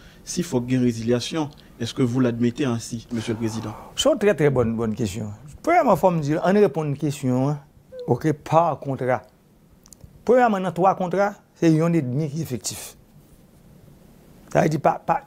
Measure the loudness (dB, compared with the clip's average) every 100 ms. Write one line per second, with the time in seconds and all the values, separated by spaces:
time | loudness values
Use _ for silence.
0 | -20 -20 -10 -8 -4 -4 0 0 0 0
1 | -2 -2 -2 -4 -6 -8 -20 -10 -8 -2
2 | 0 2 0 2 -2 0 -2 -4 -6 -12
3 | -8 -6 -6 -4 -4 -6 -8 -12 -10 -2
4 | 0 2 0 2 2 2 0 -2 -4 -2
5 | -4 -4 -10 -12 -18 -6 2 2 4 4
6 | 4 2 0 0 2 4 4 2 -4 -2
7 | -4 -2 0 0 0 -2 -8 _ _ -12
8 | -2 0 0 -2 2 2 2 -2 -6 -4
9 | -2 -2 -4 _ _ _ _ _ -20 -20
10 | -20 -8 2 4 4 2 -2 2 2 2
11 | -2 0 -2 -4 _ _ 4 4 4 2
12 | 0 -2 -4 -6 -8 -8 -8 -10 -14 -20
13 | _ -20 -20 -20 -20 _ -20 -20 -20 -20
14 | -20 -20 -20 -20 -2 2 2 2 0 0
15 | -2 -4